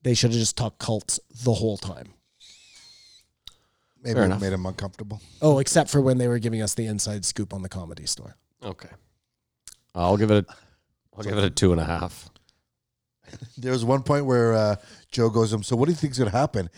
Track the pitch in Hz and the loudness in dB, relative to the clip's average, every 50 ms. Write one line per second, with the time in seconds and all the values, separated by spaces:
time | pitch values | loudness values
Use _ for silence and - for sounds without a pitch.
0 | _ 131 120 113 - 120 113 117 113 104 - - 123 107 - _ - - 113 104 | _ 0 0 2 2 2 2 2 0 0 -2 -4 -6 -6 -6 _ -6 -4 -4 -4
1 | - - - - _ _ _ 117 120 127 113 - 117 110 104 98 - 98 87 - | -4 -6 -8 -8 _ _ _ -4 -2 0 0 0 0 -2 -4 -4 -8 -12 -12 -14
2 | 64 - - _ _ _ _ _ - - - _ _ _ _ - - - _ _ | -16 -20 -20 _ _ _ _ _ -20 -20 -20 _ _ _ _ -20 -20 -20 _ _
3 | _ _ _ _ _ _ _ _ _ - _ _ _ _ _ _ _ _ _ _ | _ _ _ _ _ _ _ _ _ -20 _ _ _ _ _ _ _ _ _ _
4 | - 123 113 127 107 95 95 98 101 95 95 92 92 92 92 - - 95 - - | -6 -2 2 4 4 4 2 0 -2 -2 -4 -4 -4 -8 -8 -8 -10 -10 -10 -12
5 | 107 101 107 110 - - - - 147 156 147 135 135 - - 165 147 - - 143 | -12 -12 -12 -14 -14 -20 -10 0 2 4 4 4 2 2 2 2 2 2 2 2
6 | 135 131 127 127 123 120 120 120 107 117 113 110 107 104 - - 113 110 107 101 | 2 4 2 2 0 0 -2 -2 -2 -2 -2 -2 -2 -4 -4 -4 -4 -4 -4 -4
7 | - 110 104 104 90 - - - 104 - - 98 92 92 - 95 87 82 - - | -4 -4 -6 -6 -6 -6 -4 -6 -6 -6 -6 -10 -10 -8 -8 -10 -10 -10 -14 -12
8 | 78 - - - - - - _ _ _ _ _ - 107 90 - - - - - | -8 -8 -8 -8 -10 -20 -20 _ _ _ _ _ -12 -12 -12 -12 -16 -20 -20 -20
9 | _ _ _ _ _ _ _ _ _ _ _ _ _ - - _ _ _ _ 90 | _ _ _ _ _ _ _ _ _ _ _ _ _ -20 -20 _ _ _ _ 0
10 | 85 87 98 101 110 107 107 104 98 - - - _ _ _ _ _ _ _ _ | 2 4 4 4 4 4 4 4 4 0 -12 -20 _ _ _ _ _ _ _ _
11 | _ _ _ 101 107 104 - 104 98 92 - - - 95 87 82 78 78 85 85 | _ _ _ -12 -8 -4 0 0 0 0 2 4 4 4 4 4 0 -2 -4 -6
12 | - 90 - - - - _ _ _ _ _ _ _ _ _ _ _ _ _ _ | -6 -8 -10 -16 -20 -20 _ _ _ _ _ _ _ _ _ _ _ _ _ _
13 | _ _ _ _ _ - - - 113 117 _ - 120 127 127 127 113 117 131 139 | _ _ _ _ _ -20 -20 -20 -20 -18 _ -10 -4 -2 0 0 2 2 2 2
14 | 127 - 147 143 143 131 127 120 117 117 113 110 107 104 104 98 - - - - | 2 2 0 2 2 2 4 4 4 4 4 4 4 2 0 -2 -4 -18 -20 -20
15 | _ _ - 123 117 113 104 117 113 107 110 107 98 - 127 117 131 160 175 151 | _ _ -2 2 2 2 4 4 2 2 0 -4 -2 -2 0 2 2 2 2 0
16 | - 143 131 123 127 104 95 120 143 156 - 107 90 85 _ | -2 -4 0 0 -2 0 2 0 0 0 -2 -4 -6 -6 _